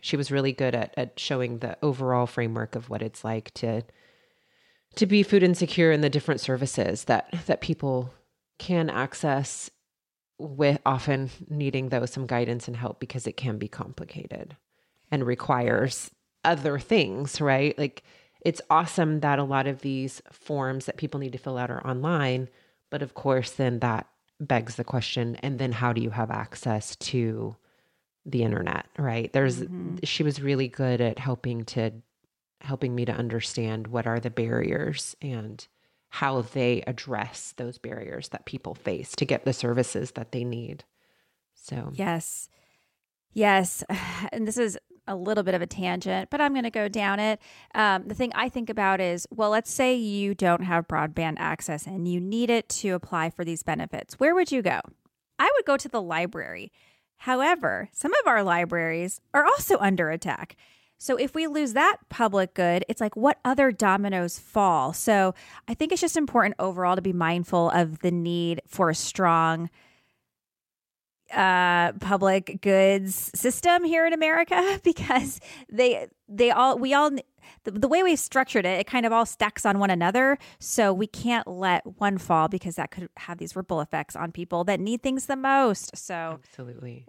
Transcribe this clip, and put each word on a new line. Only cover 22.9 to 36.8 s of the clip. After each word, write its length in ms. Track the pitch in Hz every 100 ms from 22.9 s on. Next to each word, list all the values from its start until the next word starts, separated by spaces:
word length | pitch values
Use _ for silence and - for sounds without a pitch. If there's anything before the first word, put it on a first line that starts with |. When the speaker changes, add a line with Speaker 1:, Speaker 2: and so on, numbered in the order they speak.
| 147
Speaker 1:
of 120 | 139
course, 380 | - 139 131 123
then 280 | - 127 120
that 280 | 120 110 - _ _ -
begs 340 | 147 120 113 113
the 80 |
question, 540 | 120 131 113 - 117 117
and 200 | 139 131
then 140 | 131
how 220 | 113 123
do 80 | 117
you 80 | 117
have 200 | 110 110
access 680 | 107 110 - 127 107 - -
to 580 | - 127 117 110 110 110 _ _ _ _ _ _ -
the 180 | 127
internet, 440 | 113 104 85 - - -
right? 340 | 139 117 117
There's, 280 | 139 135 120
Speaker 2:
Mm-hmm. 380 | 127 180 170 175
Speaker 1:
she 180 | - -
was 180 | 151 139
really 260 | 139 139 131
good 320 | - 131 123
at 180 | 120 -
helping 460 | 131 123 127 117 113
to, 280 | - 110 113 - _ _ _ _ _
helping 340 | 143 135 131
me 120 | 123 120
to 80 |
understand 720 | 110 120 113 - - 113 110 110
what 180 | 120 113
are 140 | 117
the 100 | 120
barriers 840 | 113 113 117 - - 151 147 - -
and 440 | 143 120 107 113 - _ _ _ _
how 320 | - 143 131
they 400 | 113 139 123 120